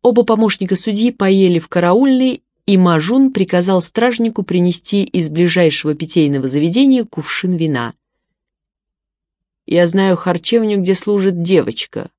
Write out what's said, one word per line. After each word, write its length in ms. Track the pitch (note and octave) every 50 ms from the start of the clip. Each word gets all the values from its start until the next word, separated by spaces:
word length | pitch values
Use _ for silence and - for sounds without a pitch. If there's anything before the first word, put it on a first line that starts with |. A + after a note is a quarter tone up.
Оба 220 | - B3 A#3 A#3+ A#3
помощника 500 | A#3 A3 G#3+ A3+ G#3 - - F#3+ F3 F#3+
судьи 380 | F3+ - A3 G3+ G#3 A3+ A#3+
поели 480 | A#3 _ G3 F#3+ G3 F#3+ F#3+ F3+ F3+ E3
в 80 | E3 _
караульной, 760 | - F3+ F3 F3 F#3 A#3 C4+ C4+ C4 B3+ C4 C4 B3 - _ _ _ _ _
и 100 | - G3
Мажун 560 | F#3 F3+ F3 E3+ D#3 D3+ F#3 A#3+ C4+ C4+ C4
приказал 480 | C4 F#3+ F#3+ F3+ - F3 F3 F#3+ F#3+ F3+
стражнику 600 | F3 - _ A3 A#3 B3 A#3 A#3 A#3 A3+ A3 -
принести 640 | F#3+ - F3+ F3+ F3 F3+ E3+ - _ - - G3+ G3
из 260 | - - F3+ E3 D#3
ближайшего 640 | D3+ E3 F3 E3+ D#3+ F#3 F3 D#3+ C#3+ - - D#3 D3+
питейного 540 | D3 E3 D3+ - F3 D#3 C#3+ C#3+ C#3 C3 C3
заведения 560 | C3 D3 D3+ E3+ F3+ A#3+ C#4 C#4 C4 B3 A3+
кувшин 500 | - - - D3 - - - - F3+ F3+
вина. 400 | D#3+ E3 D#3 C#3+ B2 A#2 A2+ - _ _ _ _ _ _ _ _ _ _ _ _ _ _ _ _ _ _ _ _ _ _ _ _ _ _ _ _ _ _ _ _ _ _ -
«Я 160 | - E3+ F3
знаю 300 | E3+ E3+ G3 F#3+ F#3+ F3+
харчевню, 600 | E3+ - F#3 F3 E3+ - - A3+ A#3 A3 G#3+ G#3 G3
где 160 | F3+ F#3 F#3+
служит 480 | F#3 - G#3 G#3 G3+ F#3+ G3 F3+ E3+
девочка», — 680 | E3+ F3 F#3+ E3 A#2 - A#2 - - - - - - - _